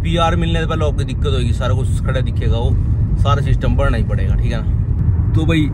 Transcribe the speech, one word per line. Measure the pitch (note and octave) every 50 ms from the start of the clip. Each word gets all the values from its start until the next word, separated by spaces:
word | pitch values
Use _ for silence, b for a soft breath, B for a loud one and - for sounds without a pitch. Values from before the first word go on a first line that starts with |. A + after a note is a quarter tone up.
| -
पीआर | D#3+ E3 E3 E3 E3 E3+
मिलने | E3+ E3 E3 E3 E3
से | D#3+ D#3
पहले | E3 D#3 D#3
आपकी | D3+ - C#3 C#3+
दिक्कत | C#3 C#3 C#3 -
होगी, | D3 C3 C3 B2+ A#2+ A#2
सारा | - C3 B2 B2
कुछ | C3 C3 - - - -
खड़ा | - B2+ C3
दिखेगा, | B2+ B2 - - - A#2+ A#2 A#2
वो | A#2+ A#2+ - - - - - - - - - - -
सारा | C#3 C#3+ C#3+ C3+
system | - - - - B2+ B2
बढ़ना | B2+ C#3 C#3 B2+ A#2
ही | A2
पड़ेगा, | - - A#2+ A2+ - -
ठीक | - - A#2
है | A2+ A2+
ना। | A2 - - - - - - - - - - - - - -
तो | D#3 D#3+
भाई | D#3+ E3 D#3+ D3+ C#3